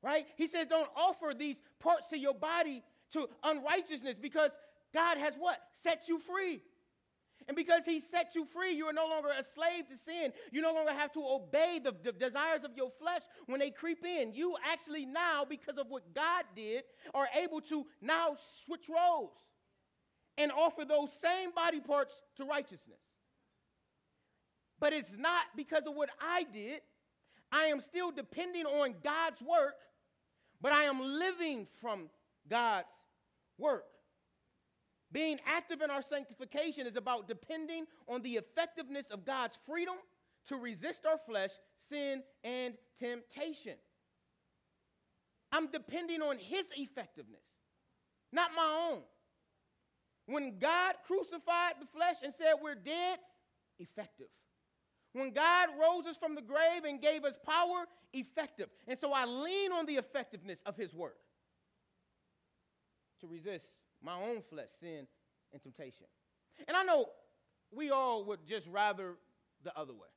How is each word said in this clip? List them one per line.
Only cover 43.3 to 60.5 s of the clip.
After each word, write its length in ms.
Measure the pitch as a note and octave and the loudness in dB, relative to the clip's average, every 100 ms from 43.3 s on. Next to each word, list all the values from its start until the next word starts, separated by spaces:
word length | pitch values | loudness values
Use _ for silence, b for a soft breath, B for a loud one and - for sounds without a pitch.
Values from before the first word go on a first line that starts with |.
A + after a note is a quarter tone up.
| - D#4 D4+ A3+ D3 _ _ _ _ _ _ _ _ _ _ _ _ _ _ _ _ _ | -8 -6 -6 -12 -14 _ _ _ _ _ _ _ _ _ _ _ _ _ _ _ _ _
I'm 160 | D4 D#4 | 0 0
depending 540 | D#4 - D#4+ E4+ E4 | -4 -6 -8 -6 -4
on 160 | D4+ C4 | -4 -4
his 280 | F#3 F4 F#4 C#4 | -4 -4 -4 -8
effectiveness, 680 | C#4 - G3+ - G#2+ G#2+ _ _ _ _ _ _ _ _ _ | -10 -10 -14 -14 -20 -20 _ _ _ _ _ _ _ _ _
not 200 | C#4 E4+ D#4+ | 0 0 4
my 360 | D#4+ D#4 E4+ | 2 2 0
own. 80 | B3 C3 _ _ _ _ _ _ _ _ _ _ _ - | -2 -8 _ _ _ _ _ _ _ _ _ _ _ -6
When 320 | C#4+ C#4 G3 | -4 -4 -2
God 360 | C4+ E4+ F#4 F#4 - | 2 4 2 0 -2
crucified 680 | F#4+ F4+ E4+ - E4+ F4 D#4+ | -2 -2 -8 0 2 2 0
the 60 | C#4 | -12
flesh 280 | D4+ F4 F4 | 0 0 0
and 100 | C4+ | -6
said 200 | - D#4+ D4+ | 2 4 6
we're 120 | D4+ C#4 | 2 -8
dead, 440 | F#3 D#4+ F4+ F#4 F4+ _ _ _ _ _ | -4 -2 0 -2 -8 _ _ _ _ _
effective. 500 | F3 - F#3+ _ C3+ _ _ _ _ _ _ _ _ | -18 -12 -14 _ -20 _ _ _ _ _ _ _ _
When 220 | B3 C4+ | -6 -4
God 380 | A#3 D#4+ F4 F4 C#4+ | 2 6 6 6 6
rose 280 | D#4+ F4 D#4+ | 4 4 -2
us 100 | D#4+ | -4
from 200 | E4 D4+ | -4 -4
the 60 | |
grave 440 | A3 C#4 E4 F4 D#4 | -2 4 4 4 -4
and 140 | C#4+ | 0
gave 240 | C#4+ D#4 C#4+ | 2 2 -2
us 80 | B3+ - | -4 0
power, 380 | D#4 F4 F4+ F4 b b | 2 4 0 -4 b b
effective. 560 | C4 B3+ - D4 - G3 b b | -8 -6 -6 -6 -6 -10 b b
And 100 | C4 | -4
so 140 | D4 | 0
I 140 | C#4 B3 | 2 2
lean 480 | B3 D#4 F#4+ G4 | 0 -2 0 0
on 120 | F4 D#4 | 0 0
the 100 | C#4+ | -2
effectiveness 640 | - C#4+ A#3+ G#3 F#3 | -2 -6 -6 -12 -14